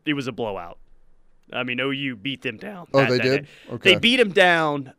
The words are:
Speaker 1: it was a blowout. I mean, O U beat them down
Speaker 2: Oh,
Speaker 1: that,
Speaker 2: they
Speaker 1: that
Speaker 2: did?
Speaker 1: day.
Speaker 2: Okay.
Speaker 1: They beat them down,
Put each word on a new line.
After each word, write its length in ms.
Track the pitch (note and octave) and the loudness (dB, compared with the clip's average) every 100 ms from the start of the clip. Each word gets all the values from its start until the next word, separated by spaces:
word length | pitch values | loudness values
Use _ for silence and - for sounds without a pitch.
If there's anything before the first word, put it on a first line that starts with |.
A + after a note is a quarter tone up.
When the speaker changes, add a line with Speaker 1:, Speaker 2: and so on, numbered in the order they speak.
| D3+ | -4
Speaker 1:
it 80 | |
was 120 | C#3+ B2+ | -4 -6
a 60 | |
blowout. 460 | A2 A2 F#2+ E2+ - - - - _ _ _ _ | -6 -6 -6 -10 -18 -20 -20 -20 _ _ _ _
I 120 | A#2+ | -8
mean, 160 | B2+ B2 | -6 -4
O 100 | C#3 | -4
U 260 | C#3 C#3 A2+ | -4 -6 -8
beat 240 | C3 B2+ | -10 -8
them 140 | B2+ A2 | -8 -10
down 300 | C#3+ F3+ E3 | -12 -14 -2
Speaker 2:
Oh, 60 | C3+ | 2
Speaker 1:
that, 100 | B2+ | 2
Speaker 2:
they 60 | B2 | 2
Speaker 1:
that 40 | |
Speaker 2:
did? 200 | A#2 C3+ | 0 0
Speaker 1:
day. 60 | C#3+ - - | -4 -18 -14
Speaker 2:
Okay. 200 | A#2+ G3 | 0 2
Speaker 1:
They 40 | F#3 | 4
beat 160 | A#3 B3+ | 4 4
them 160 | G#3+ | 4
down, 600 | F3+ F3+ E3+ D#3 D3 C3+ | 4 4 4 2 -2 -8